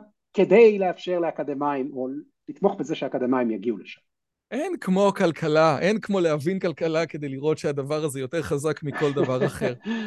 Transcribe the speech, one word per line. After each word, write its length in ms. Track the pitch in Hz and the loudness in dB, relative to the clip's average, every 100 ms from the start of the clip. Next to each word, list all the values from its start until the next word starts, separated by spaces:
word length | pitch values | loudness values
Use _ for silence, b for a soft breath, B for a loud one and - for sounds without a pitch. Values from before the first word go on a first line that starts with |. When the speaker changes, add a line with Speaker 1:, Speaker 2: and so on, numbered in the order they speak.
| - _ _ | -4 _ _
Speaker 1:
כדי 440 | - 175 196 226 202 | 0 6 8 8 8
לאפשר 400 | 185 - 180 180 | 0 -2 -4 -2
לאקדמאים, 720 | 160 151 143 139 143 139 139 | -2 -4 -6 -4 -2 -2 -4
או 140 | 135 131 143 - _ - | -6 -8 -8 -14 _ -18
לתמוך 260 | 156 196 196 | 0 0 0
בזה 160 | 135 | -6
שהאקדמאים 560 | 160 135 135 123 127 120 | -6 -4 -2 0 0 0
יגיעו 280 | 110 120 98 | -2 -4 -6
לשם. 220 | - - _ _ _ _ _ | -8 -20 _ _ _ _ _
Speaker 2:
אין 260 | 247 381 330 | -6 -6 -6
כמו 320 | - 185 202 196 | -2 2 2 2
כלכלה, 640 | 180 151 160 156 160 135 | 0 0 0 4 4 4
אין 220 | 175 220 | 0 0
כמו 200 | - 196 | -2 0
להבין 380 | 170 151 143 190 | 0 0 -2 -2
כלכלה 480 | 185 143 165 160 165 | -4 -2 -2 -2 -2
כדי 220 | 160 143 | -6 -8
לראות 300 | 135 151 151 | -4 -2 -2
שהדבר 460 | 156 143 135 151 | -2 -4 -4 -4
הזה 160 | 156 131 | -4 -6
יותר 220 | 131 165 | -6 -4
חזק 400 | - 147 156 151 | -4 -2 -2 -4
מכל 300 | 147 - 147 | -6 -2 0
דבר 340 | 139 131 127 143 | 0 0 0 -2
אחר. 280 | - 131 123 208 226 | -2 -6 -4 -6 -6